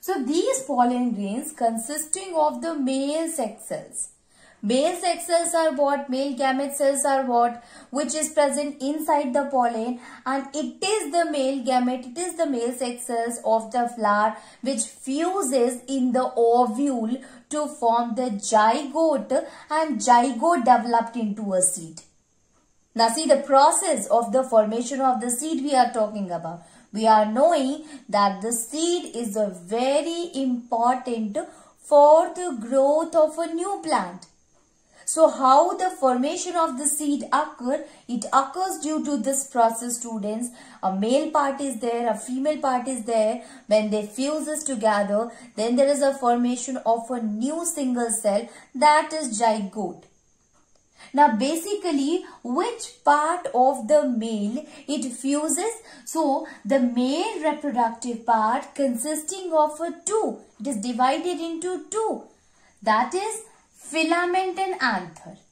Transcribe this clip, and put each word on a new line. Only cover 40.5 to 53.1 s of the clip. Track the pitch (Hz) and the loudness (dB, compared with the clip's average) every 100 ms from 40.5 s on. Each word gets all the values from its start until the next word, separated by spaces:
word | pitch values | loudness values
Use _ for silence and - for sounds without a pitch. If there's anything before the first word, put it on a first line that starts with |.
| - - - | -10 -20 -6
A | 196 190 | -4 -2
male | 220 269 311 | 2 2 2
part | 302 277 277 | 0 0 -2
is | 277 220 | -6 -4
there, | 240 233 233 | -4 -2 -2
a | 208 | -4
female | - 254 285 302 | -4 -4 -2 -2
part | 285 254 240 | 0 -2 -2
is | 254 | -6
there. | 214 226 214 240 - - - | -2 0 2 0 -8 -20 0
When | 214 214 | 2 2
they | 214 208 | -2 -4
fuses | - 277 311 302 302 | -4 -2 -2 -4 -6
together, | - 254 220 208 196 202 233 - - | -4 0 2 2 2 0 -2 -8 -18
then | - 226 247 | -4 0 2
there | 277 | 4
is | 285 | 4
a | 277 | 2
formation | 269 247 240 240 247 - 254 | 2 2 2 2 -2 -6 -6
of | - 233 233 | 0 0 0
a | 247 | -6
new | 220 208 262 311 339 | -4 -4 -4 -4 -4
single | - 262 247 233 | -4 -2 -2 -2
cell, | 226 214 202 233 - - | 0 0 0 -2 -14 -16
that | 269 294 302 311 | 2 6 6 2
is | 320 277 214 | -4 -6 0
zygote. | 233 214 196 220 180 170 - _ _ _ _ _ _ _ _ _ - | 2 2 -4 -6 -8 -8 -20 _ _ _ _ _ _ _ _ _ -6
Now | 269 294 214 | 4 4 6
basically, | 262 330 392 415 359 285 277 359 370 - | 0 -2 -4 -4 -2 0 0 -2 -4 -16
which | 240 254 440 466 - - | -4 -2 -2 -4 -12 -2
part | - | 2